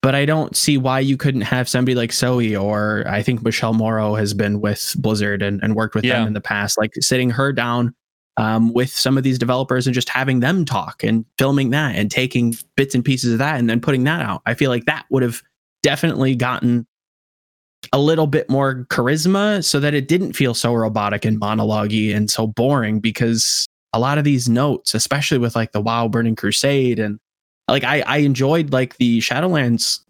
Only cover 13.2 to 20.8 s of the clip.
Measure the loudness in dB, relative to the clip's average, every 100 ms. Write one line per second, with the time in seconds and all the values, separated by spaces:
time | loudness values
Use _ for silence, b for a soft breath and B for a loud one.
13.2 | 0 0 0 0 0 0 0 0 0 0
14.2 | -2 -4 -4 0 0 0 -2 -4 -2 0
15.2 | 0 -2 _ _ _ _ -2 0 0 0
16.2 | 0 0 -2 0 2 0 -2 _ _ _
17.2 | _ _ _ _ _ _ -2 2 2 2
18.2 | 2 0 0 0 0 -2 -4 -2 0 0
19.2 | 2 2 2 0 0 0 0 0 0 0
20.2 | 0 0 -2 0 0 0